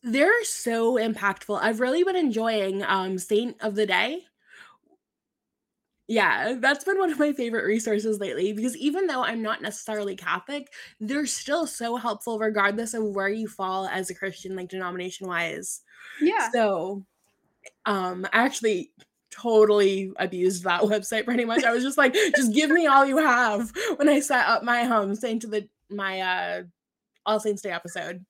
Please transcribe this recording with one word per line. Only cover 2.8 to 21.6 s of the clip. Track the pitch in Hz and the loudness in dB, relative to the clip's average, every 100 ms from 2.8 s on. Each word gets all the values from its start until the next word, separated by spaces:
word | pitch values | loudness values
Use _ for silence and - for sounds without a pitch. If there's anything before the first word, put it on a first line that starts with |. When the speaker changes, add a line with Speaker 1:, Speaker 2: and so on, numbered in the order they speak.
Speaker 1:
um, | 196 196 185 190 | 0 0 0 -4
Saint | - 208 240 - | 0 0 0 -6
of | 220 | -6
the | 202 | -2
Day. | 208 185 220 330 - _ _ - - _ _ _ _ _ _ _ _ _ _ _ _ _ _ | 0 2 0 -4 -12 _ _ -20 -20 _ _ _ _ _ _ _ _ _ _ _ _ _ _
Yeah, | 220 185 113 147 254 | 2 2 2 0 0
that's | 254 285 | 0 0
been | 359 392 | 0 0
one | 381 | 0
of | 285 | 2
my | 294 | 0
favorite | 277 240 226 | 0 -2 -2
resources | - 220 220 214 214 208 | 0 0 0 -2 0 -2
lately, | 196 127 190 | -4 -2 -2
because | 214 240 233 | -2 -4 -2
even | 269 320 381 | -4 -2 -2
though | 262 | -2
I'm | 240 226 | -4 -4
not | 220 - | -4 -4
necessarily | - 208 - 214 202 190 | -6 -10 -8 -6 -6 -6
Catholic, | 175 175 - 285 - - - _ | -4 -4 -4 -10 -10 -20 -20 _
they're | 214 285 285 | -6 -4 -2
still | - - 302 320 | -6 -2 -2 -2
so | - 233 240 | -6 -6 -4
helpful | 233 208 - 226 | -4 -6 -6 -2
regardless | 220 214 202 208 226 | -2 2 0 0 -6
of | 233 | -4
where | 214 196 196 | -4 -2 -2
you | 220 214 | -2 -6
fall | - 190 190 190 | -6 -4 -4 -4
as | 185 185 | -6 -6
a | |
Christian, | 180 190 185 185 190 | -8 -8 -10 -10 -10
like, | 180 | -8
denomination-wise. | 190 185 180 180 - 190 170 170 151 190 - _ - - - | -8 -8 -6 -8 -10 -6 -4 -4 -6 -10 -12 _ -20 -20 0
Speaker 2:
Yeah. | 302 427 240 | 0 2 0
Speaker 1:
So, | 240 214 190 180 202 190 _ _ _ _ _ - _ - | 2 2 0 -4 -8 -12 _ _ _ _ _ -20 _ -4
um, | 151 185 180 190 | -2 -2 -4 0
I | 220 | 2
actually | 254 - 220 190 - _ - _ _ | 2 0 0 0 -4 _ -20 _ _
totally | - 240 220 214 208 196 196 190 - | -8 4 6 8 8 4 2 -4 -4
abused | 185 180 185 185 | -4 0 0 0
that | 180 175 | 0 2
<laughs> | |
website | 208 214 196 220 226 | 2 2 0 -4 0
pretty | 240 | 0
much. | 233 233 | 2 2